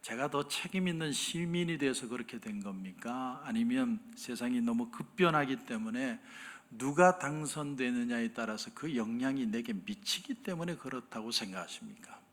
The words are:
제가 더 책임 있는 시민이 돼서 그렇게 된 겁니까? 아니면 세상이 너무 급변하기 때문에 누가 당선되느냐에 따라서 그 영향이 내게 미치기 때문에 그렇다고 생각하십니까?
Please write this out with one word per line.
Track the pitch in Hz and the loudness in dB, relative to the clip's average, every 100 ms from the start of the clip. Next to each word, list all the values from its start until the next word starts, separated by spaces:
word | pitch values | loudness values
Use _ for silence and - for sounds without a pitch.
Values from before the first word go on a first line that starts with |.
제가 | - 113 143 | -6 -2 0
더 | 143 143 | 0 0
책임 | - - 190 185 | -4 -2 2 2
있는 | 165 156 | 2 0
시민이 | 131 - 170 170 170 175 160 | 0 0 0 0 2 2 2
돼서 | 139 127 120 | 2 2 -2
그렇게 | 120 117 117 | -6 -6 -8
된 | 110 104 | -6 -6
겁니까? | 101 95 95 90 117 127 131 127 | -4 -6 -8 -8 -6 -4 -4 -6
아니면 | 139 113 117 127 127 110 - - | -2 2 4 4 4 0 -4 -14
세상이 | - 120 123 123 | -8 -4 0 2
너무 | 117 117 120 | 4 2 0
급변하기 | - - - 180 156 139 131 - | -4 -8 4 6 6 4 0 -2
때문에 | 117 110 117 131 117 - - - - - | -4 -2 -2 -2 -4 -10 -16 -14 -16 -18
누가 | 117 131 143 180 180 | -4 0 8 8 8
당선되느냐에 | 139 151 151 156 147 139 127 123 120 120 117 | 0 -2 -2 -4 -4 0 0 2 0 0 0
따라서 | 113 113 107 - | 0 -2 -2 -6
그 | - 151 131 | -6 -2 0
영향이 | 110 117 131 135 120 | 0 0 0 0 0
내게 | 110 120 | 0 -2
미치기 | 101 87 101 - - - 262 | -4 -4 -6 -4 -4 -4 -6
때문에 | - 175 170 160 | -4 -4 -4 -4
그렇다고 | 131 127 - 117 110 | -6 -8 -8 -8 -2
생각하십니까? | 117 104 92 85 - 110 104 - - - | -2 -2 -6 -8 -10 -12 -16 -18 -20 -20